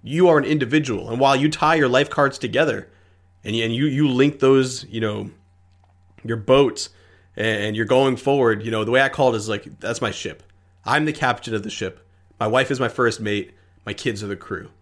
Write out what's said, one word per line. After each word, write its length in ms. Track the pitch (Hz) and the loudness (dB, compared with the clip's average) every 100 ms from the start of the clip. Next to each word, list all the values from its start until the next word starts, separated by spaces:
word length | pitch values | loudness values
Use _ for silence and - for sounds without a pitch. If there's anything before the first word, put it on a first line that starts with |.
You 240 | 113 156 180 | -4 4 6
are 100 | 156 | 6
an 60 | |
individual. 680 | 139 151 123 151 131 104 110 | 2 0 2 0 0 -6 -6
And 100 | 120 | 2
while 160 | 139 139 | 2 4
you 140 | 151 | 0
tie 260 | 151 156 165 | 0 0 2
your 120 | 135 | 4
life 220 | 127 143 | 2 0
cards 280 | - 139 - | 0 0 0
together 520 | 120 123 156 101 - _ _ _ _ _ | -4 0 0 -2 -10 _ _ _ _ _
and, 120 | 107 113 | -6 -4
and 180 | 113 | -2
you, 120 | 117 151 | -2 -2
you 220 | 135 147 | 0 0
link 300 | 127 143 147 | 4 2 4
those, 440 | 131 135 127 120 - | 4 4 2 -6 -10
you 140 | 113 | -6
know, 320 | 110 104 104 - _ _ _ _ _ _ _ _ 113 | -4 -4 -10 -16 _ _ _ _ _ _ _ _ -8
your 120 | 113 | -6
boats 520 | 101 135 135 - - _ _ _ _ - | 2 4 4 0 -14 _ _ _ _ -4
and, 260 | 110 107 | -2 -2
and 120 | 104 107 | -2 -4
you're 100 | 110 | 2
going 320 | 131 135 123 | 4 4 0
forward, 460 | - 143 120 107 | 0 2 2 0
you 80 | 110 | -2
know, 120 | 110 | -4
the 80 | 110 | 0
way 100 | 127 | 2
I 80 | 135 | 2
call 240 | - 131 | 2 0
it 40 | 113 | 0
is 100 | 107 | -4
like, 320 | 101 - - | -6 -8 -12
that's 220 | - 117 | -8 -4
my 100 | 113 | -6
ship. 320 | - - - - _ _ _ | -6 -12 -14 -20 _ _ _
I'm 220 | - 139 156 | -4 -2 -2
the 80 | |
captain 400 | 147 131 120 - 110 | -2 -2 -2 -6 -8
of 80 | |
the 60 | 104 | -8
ship. 360 | - 95 - _ _ _ _ | -8 -10 -10 _ _ _ _
My 80 | 107 | 0
wife 220 | 123 131 | 0 0
is 100 | 131 | -2
my 100 | 120 | -2
first 320 | - 117 - | 0 0 0
mate. 320 | 107 104 - _ _ _ - | -4 -4 -6 _ _ _ -12
My 80 | |
kids 300 | 101 - 101 | -6 -6 -6
are 40 | 101 | -8
the 80 | 98 | -10
crew. 360 | - 87 98 _ | -10 -12 -12 _